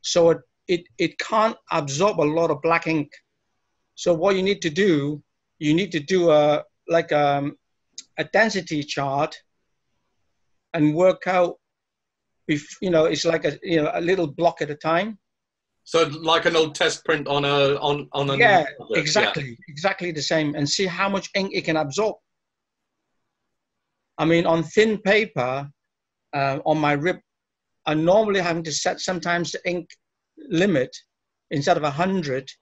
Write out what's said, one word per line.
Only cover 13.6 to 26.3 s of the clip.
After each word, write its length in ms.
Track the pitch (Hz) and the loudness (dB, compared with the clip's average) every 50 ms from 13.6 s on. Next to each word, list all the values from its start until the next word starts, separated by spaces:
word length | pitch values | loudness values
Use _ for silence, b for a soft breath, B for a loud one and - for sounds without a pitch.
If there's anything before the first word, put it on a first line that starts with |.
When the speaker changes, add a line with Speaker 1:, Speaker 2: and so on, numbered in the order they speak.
| - | -6
Speaker 1:
you 200 | 196 175 160 147 | -2 0 0 0
know, 80 | 151 - | 0 -2
a 60 | 175 | -4
little 260 | 170 170 190 190 170 | 0 0 0 0 0
block 340 | 151 135 - 165 170 160 - | -4 -2 0 0 0 0 0
at 100 | 160 147 | -8 -8
a 40 | 147 | -8
time. 440 | 147 - 160 165 170 196 220 220 - _ _ _ _ _ _ _ _ _ _ _ _ _ | -6 -2 0 0 0 0 -4 -8 -14 _ _ _ _ _ _ _ _ _ _ _ _ _
Speaker 2:
So 220 | - - 160 165 151 143 160 | -2 2 2 2 2 -2 -6
like 240 | 165 156 165 165 165 | 0 0 0 2 2
an 100 | 175 165 | 2 2
old 200 | 160 160 156 147 | 2 2 0 0
test 280 | - 180 156 - - _ | -2 -2 -2 -2 -4 _
print 200 | - 160 156 143 | -2 -2 -2 0
on 200 | 135 143 143 143 | -2 -2 0 0
a, 300 | 139 143 143 139 139 143 | 0 2 2 2 2 2
on, 320 | 139 - 147 143 147 143 - - | 0 0 -2 -2 -2 -6 -8 -4
on 160 | 143 143 139 | -4 -2 -2
a 80 | 139 | 2
Speaker 1:
Yeah, 280 | - 233 220 202 180 151 | 4 4 6 6 4 2
Speaker 2:
project, 140 | 135 - - - - | 0 -8 -14 -8 -2
yeah. 100 | 220 180 | -2 -2
Speaker 1:
exactly, 580 | 151 151 - 208 185 202 - 160 139 131 117 - - - | -2 0 0 2 0 0 -2 -4 -8 -8 -12 -16 -20 -20
exactly 440 | 147 139 165 196 196 - 175 175 165 | -16 -4 -4 -4 -4 -4 -8 -8 -6
the 80 | 151 | -6
same, 340 | 139 - 170 160 156 147 147 | -4 -2 0 0 0 -2 -2
and 140 | 151 143 143 | -2 -2 -2
see 160 | - - 196 | -2 -2 -2
how 240 | 185 170 175 196 196 | -4 -2 -2 -2 -2
much 220 | 196 196 180 - _ | -2 -4 -6 -4 _
ink 180 | 202 190 196 - | -4 -4 -2 -4
it 100 | 190 143 | -4 -2
can 140 | - 160 156 | 0 -2 0
absorb. 380 | 156 143 135 190 214 214 - - _ _ _ _ _ _ _ _ _ _ _ _ _ _ _ _ _ _ _ _ _ _ _ _ _ _ _ _ _ _ _ _ _ _ _ _ _ _ _ - | -2 -2 -2 -2 -2 -2 -4 -6 _ _ _ _ _ _ _ _ _ _ _ _ _ _ _ _ _ _ _ _ _ _ _ _ _ _ _ _ _ _ _ _ _ _ _ _ _ _ _ -2
I 60 | 147 | 2
mean, 200 | 156 165 170 170 | 2 4 4 4
on 180 | 170 165 165 165 | 2 0 0 -2
thin 340 | 160 - - 214 226 214 196 | 0 2 2 4 4 2 -2
paper, 720 | - 190 202 214 220 214 _ 147 120 123 127 139 143 143 - _ _ _ _ _ _ _ _ _ _ _ | 0 2 2 2 2 0 _ -4 -2 -2 -2 -4 -6 -10 -14 _ _ _ _ _ _ _ _ _ _ _